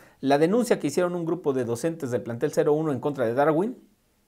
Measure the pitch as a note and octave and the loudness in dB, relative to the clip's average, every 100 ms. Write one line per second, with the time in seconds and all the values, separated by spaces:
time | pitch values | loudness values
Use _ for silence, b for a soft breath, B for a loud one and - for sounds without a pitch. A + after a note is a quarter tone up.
0 | B B C3+ C#3+ E3 A3+ A3+ G3 D3 D#3+ | B B 2 4 4 2 2 0 0 0
1 | F3+ F3 E3 F3 D3+ C3 A2+ A#2 E3 E3 | 0 -2 -4 -2 -2 -2 -2 -2 -4 -4
2 | C3 A#2+ A#2 A#2 D3+ D#3 D3+ D3+ D#3+ B2+ | -4 -4 -4 -4 -2 0 2 2 0 -2
3 | D3 C#3 A2+ B2 D3 D3+ A3 - - _ | -4 -2 -2 2 2 2 0 -6 -18 _
4 | _ _ | _ _